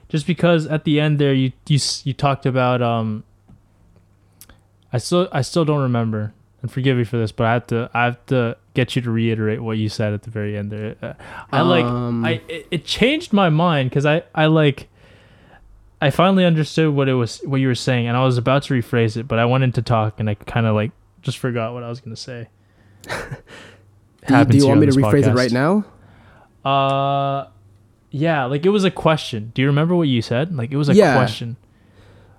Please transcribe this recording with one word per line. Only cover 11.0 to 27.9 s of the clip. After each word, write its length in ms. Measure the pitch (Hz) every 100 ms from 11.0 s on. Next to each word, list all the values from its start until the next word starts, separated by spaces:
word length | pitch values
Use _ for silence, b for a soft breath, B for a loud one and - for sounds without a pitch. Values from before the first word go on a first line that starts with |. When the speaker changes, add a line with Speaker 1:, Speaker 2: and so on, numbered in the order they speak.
Speaker 1:
Uh, 120 | 120 - B B B
I, 100 | 135
like, 240 | 175 175
Speaker 2:
Um, 380 | 120 120 123 117
Speaker 1:
I, 160 | 117 120 -
it, 180 | 165 -
it 140 | 175
changed 460 | - - 240 320 -
my 160 | 202 180
mind 420 | 151 175 147 127
'cause 140 | 147
I, 180 | 147 160 -
I, 100 | 160 156
like, 420 | 160 147 - - b b b b b b b - - - -
I 80 | 147
finally 320 | - 185 190
understood 480 | 175 160 143 - 156
what 140 | 139 135
it 60 |
was, 260 | 127 113 -
what 160 | 143 135
you 60 | 131
were 60 |
saying, 300 | 120 - 123 117
and 80 | 123
I 60 |
was 120 | 131 123
about 260 | 123 139
to 100 | -
rephrase 420 | 127 - 120 113 113
it, 100 | 131
but 100 | 113
I 60 |
went 180 | 120 131
into 180 | 131 123
talk 380 | 117 113 107 -
and 100 | 107
I 60 |
kinda, 360 | 101 - 120 113
like, 180 | 107 107 _ _ _
just 160 | - -
forgot 360 | 131 117 113
what 100 | 123
I 60 | 120
was 100 | 120
gonna 140 | 113 110
say. 320 | - 120 113 _ B B B B B
Speaker 2:
<laughs> 20 | B B B B B B B B _ _ _ -
Do 60 |
you, 40 | 131
do 0 |
Speaker 1:
happens 180 | 135
Speaker 2:
you 60 | 139
Speaker 1:
here 60 | 139
Speaker 2:
want 80 | 147
Speaker 1:
on 40 |
Speaker 2:
me 40 | 143
to 40 |
Speaker 1:
this 100 | 135
Speaker 2:
rephrase 220 | - 143 139
it 60 |
Speaker 1:
podcast. 20 |
Speaker 2:
right 160 | 120 127
now? 340 | 123 151 208 - b b b b b b _ 139
Speaker 1:
Uh, 800 | 139 135 139 139 139 139 139 - _ _ _ _